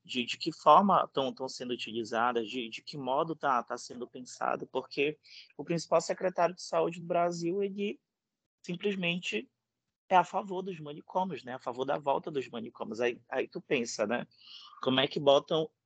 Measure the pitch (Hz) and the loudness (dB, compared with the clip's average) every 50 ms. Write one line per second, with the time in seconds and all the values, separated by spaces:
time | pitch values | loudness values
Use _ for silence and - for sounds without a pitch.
0 | _ - - 127 117 - - - - 165 160 - - 156 151 180 202 196 175 147 | _ -8 -4 -4 -4 -4 -6 -6 -6 -8 -8 2 6 8 8 8 8 8 4 4
1 | - - - 143 135 127 113 - 131 131 - - 127 123 123 117 - 113 107 117 | 4 2 0 0 0 0 -2 -4 -8 -8 -8 -8 -6 -6 -6 -6 -6 -6 -4 -6
2 | 110 104 117 110 117 123 120 117 110 101 120 131 113 113 107 - - - - 147 | -4 -2 0 0 2 2 2 0 -2 -2 -6 -6 -8 -8 -10 -14 -14 -12 -10 -8
3 | 131 127 131 147 165 165 156 - - 143 131 120 113 - 123 120 - - 147 123 | -4 -2 0 0 0 -2 -4 -4 0 0 2 0 0 -2 -8 -8 -8 -12 -10 -10
4 | 120 - _ 131 127 - - - 123 123 - - 147 - - 131 127 - - 139 | -12 -12 _ -16 -14 -14 -10 -4 -2 -2 -2 -2 -6 -4 -6 -6 -6 -4 -2 0
5 | 139 151 151 _ _ - - - - _ _ - 143 160 170 160 - - 170 170 | 0 0 -2 _ _ -20 -20 -20 -20 _ _ -14 -4 -2 -2 -2 0 2 2 2
6 | - - 180 - 190 185 185 - 170 170 185 - - - 175 165 165 170 170 180 | 2 2 -4 -2 -2 -4 0 2 2 2 2 -2 -10 -2 0 2 2 2 0 -6
7 | 170 170 170 170 170 175 175 170 170 165 185 202 196 202 196 202 202 208 - - | -6 -2 0 2 2 2 0 -2 -2 -2 0 0 -2 -2 -2 -4 -4 -4 -4 -8
8 | _ _ _ _ _ _ _ _ _ _ _ _ _ - 175 175 202 208 196 190 | _ _ _ _ _ _ _ _ _ _ _ _ _ -10 -8 -4 -2 -2 -2 0
9 | 175 170 175 180 - - 214 214 262 _ _ _ _ _ _ _ _ _ _ _ | 0 0 0 0 -4 -4 -6 -6 -6 _ _ _ _ _ _ _ _ _ _ _
10 | _ - 190 180 170 - - 190 214 190 180 185 185 196 180 156 151 147 151 147 | _ 4 6 6 6 4 -2 -6 -6 -4 -6 -6 -6 -6 -8 -8 -10 -12 -12 -12
11 | - _ - 185 190 196 156 120 127 123 127 131 - 131 117 127 135 139 147 160 | -14 _ -2 0 0 0 -4 -8 -8 -8 -10 -6 -6 -8 -4 -2 0 0 0 0
12 | 143 139 139 165 - 180 156 135 120 123 120 117 113 120 - - 110 107 110 107 | 2 2 0 0 0 -2 -4 -4 -4 -4 -6 -8 -8 -8 -8 -8 -6 -6 -2 0
13 | 123 123 117 - _ _ 131 131 - - - 175 - - 160 127 117 117 - - | 0 0 0 -2 _ _ -4 -4 -4 -4 -6 -12 -4 -2 0 0 0 -2 -2 -2
14 | 107 104 120 127 - - _ _ - - - - - - - - - 127 131 135 | 0 0 0 -2 -2 -6 _ _ -20 -20 -20 -20 -20 -20 -14 -4 0 2 4 4
15 | 139 143 - 165 143 143 139 147 - - 170 156 160 - _ _ _ | 2 2 0 2 6 8 8 8 6 4 0 0 0 0 _ _ _